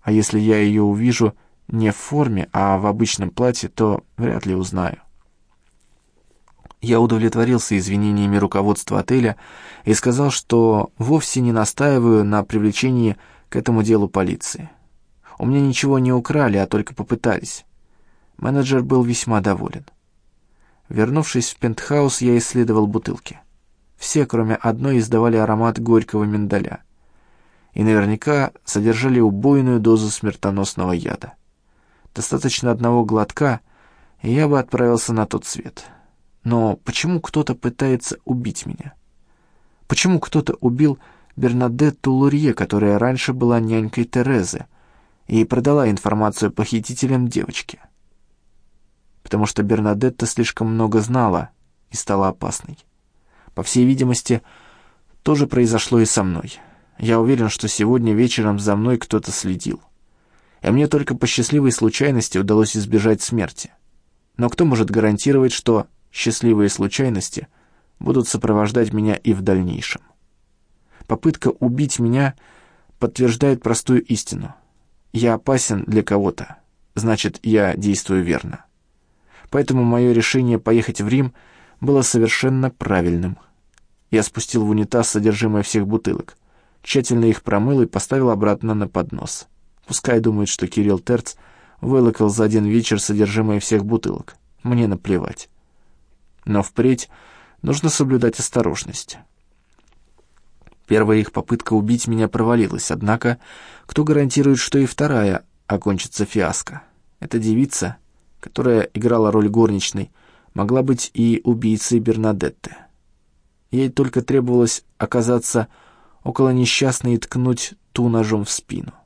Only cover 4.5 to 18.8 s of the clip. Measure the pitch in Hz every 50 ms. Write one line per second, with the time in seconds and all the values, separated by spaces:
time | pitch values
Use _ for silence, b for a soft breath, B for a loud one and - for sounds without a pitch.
4.5 | 92 92 92 90 - 92 87 85 - - _ - _ _ _ _ _ _ _ _
5.5 | _ _ _ _ _ _ _ _ _ _ _ _ _ _ _ _ _ _ _ _
6.5 | _ _ _ - - _ - 117 117 113 117 117 113 110 113 113 - 117 117 120
7.5 | 127 117 - - 110 98 90 92 98 101 104 104 104 104 101 101 101 101 101 95
8.5 | - 98 98 104 101 - - - 104 101 - - 127 131 120 110 104 B B B
9.5 | B B B B B B B 110 110 107 - 123 120 131 143 143 131 - - _
10.5 | 120 117 113 113 110 104 - - _ - 113 123 151 160 - - - 131 123 120
11.5 | 113 110 107 - - - 139 147 139 127 117 117 113 107 104 101 107 104 98 -
12.5 | - 110 104 107 104 - - 131 127 123 117 110 98 b b b b b b b
13.5 | - - 107 - 117 110 104 110 110 107 101 90 - 98 92 90 87 - - -
14.5 | - - - - _ _ _ _ _ _ _ _ _ _ B B B B 113 120
15.5 | 135 143 139 139 123 - - 139 139 131 127 127 127 123 120 - 147 151 143 120
16.5 | 101 98 95 92 - 104 104 - - - 101 - 127 - - 117 101 85 - -
17.5 | - - _ _ _ _ _ _ _ _ _ _ _ _ _ _ _ - - 123
18.5 | 135 143 131 131 135 131